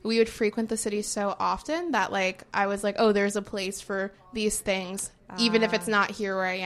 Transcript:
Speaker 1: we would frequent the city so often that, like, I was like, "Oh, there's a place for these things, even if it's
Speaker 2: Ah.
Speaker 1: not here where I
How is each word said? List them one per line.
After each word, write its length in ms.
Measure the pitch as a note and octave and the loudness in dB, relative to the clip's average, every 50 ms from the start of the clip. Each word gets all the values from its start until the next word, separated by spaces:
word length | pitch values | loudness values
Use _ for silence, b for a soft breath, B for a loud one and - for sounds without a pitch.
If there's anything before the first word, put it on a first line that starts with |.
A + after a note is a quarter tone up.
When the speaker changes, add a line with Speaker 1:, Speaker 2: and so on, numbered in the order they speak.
Speaker 1:
we 160 | - G#3+ A3+ A3+ | -4 2 4 4
would 100 | A3+ A3+ | 4 4
frequent 380 | - - A#3 G#3 G#3+ A#3 A3+ G#3+ | 2 0 0 0 0 0 -2 -2
the 80 | A3+ G#3+ | -2 -4
city 220 | - A3 G3+ G#3 | -4 -2 -2 -4
so 320 | G#3 - - G#3+ G3+ G3+ F#3 - | -4 -4 -2 -2 -2 -2 0 0
often 540 | F#3+ F3+ F#3 F#3 - - D4+ E4 F4+ E4+ | 0 0 0 -2 -2 -4 -4 -2 -2 0
that, 200 | C4+ G#3+ F#3+ - | 0 0 0 0
like, 320 | - G3 F#3+ F#3 F3+ - - - | 0 0 0 0 -2 -4 -10 -6
I 140 | - G3 G3+ | -2 0 0
was 160 | G3 G3+ G3 G#3 | 0 0 -2 -2
like, 120 | G#3 G3+ - | -2 0 4
"Oh, 140 | A#3 G#3+ | 4 4
there's 240 | G3+ G3+ G3+ G3+ G3+ | 4 4 2 2 0
a 60 | G#3 | -2
place 380 | G3 - - G3+ F#3+ F#3+ G3 - | -4 -6 -6 -6 -4 -4 -6 -8
for 300 | - - G3+ F#3+ G3 G3+ B B B B | -8 -6 -4 -4 -4 -4 B B B B
these 280 | - A3+ G#3+ G#3+ - - | -4 -2 -2 0 0 -2
things, 500 | - G#3+ F#3+ F#3+ F3+ F3+ F#3+ G3 - - - _ _ - - | -2 -2 -2 -2 -4 -6 -8 -8 -8 -10 -12 _ _ -8 -2
even 260 | F#3 A#3 A#3 G#3+ A3+ | 0 2 4 4 4
if 120 | A3+ G#3+ - | 4 4 2
it's 140 | G#3 F3 A3 | 0 0 2
Speaker 2:
Ah. 20 | |
Speaker 1:
not 200 | G#3+ G3+ G3 - | 2 4 2 2
here 220 | G3+ - G#3 G3 F#3+ | 0 -4 -4 -2 0
where 100 | F#3+ F#3 | 0 0
I 80 | F#3 F#3 F#3 F#3 | 0 -2 -2 -4